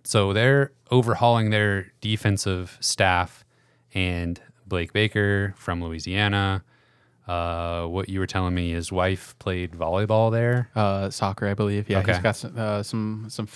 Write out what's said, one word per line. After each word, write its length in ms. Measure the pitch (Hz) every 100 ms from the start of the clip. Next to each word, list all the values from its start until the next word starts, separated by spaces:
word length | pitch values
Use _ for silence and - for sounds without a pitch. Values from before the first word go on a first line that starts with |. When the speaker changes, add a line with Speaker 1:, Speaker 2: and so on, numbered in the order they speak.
Speaker 1:
so 280 | - 110 98
they're 400 | 98 123 139 135 - _
overhauling 600 | 127 120 117 120 117 110
their 420 | 107 104 98 90 _
defensive 760 | 107 107 104 98 101 92 90 -
staff, 640 | - - 98 90 87 - _ _ _ _ _
and 460 | 98 92 87 85 87 - _ -
Blake 260 | 92 82
Baker 640 | 104 107 107 101 101 101 98
from 260 | - 87
Louisiana. 840 | 85 82 80 95 104 101 98 95 - _ _ _ _ _ -
Uh, 580 | 87 85 85 85 85 85
what 220 | 90 95
you 120 | 95
were 60 | 92
telling 280 | 95 92
me, 160 | 87 85
his 180 | 82 82
wife 440 | 92 90 95 - -
played 340 | - 90 90
volleyball 580 | 80 80 92 104 110 113
there? 380 | 113 120 123 117
Speaker 2:
Uh, 360 | 110 104 98 98
soccer, 360 | - 101 95 104
I 60 |
believe. 340 | 101 104 101 104
Yeah, 100 | 98
he's 80 | 92
Speaker 1:
Okay. 140 | 90
Speaker 2:
got 140 | 107 101
some, 180 | - 117
uh, 260 | 110 104
some, 440 | 104 113 107 110 110
some, 200 | - 107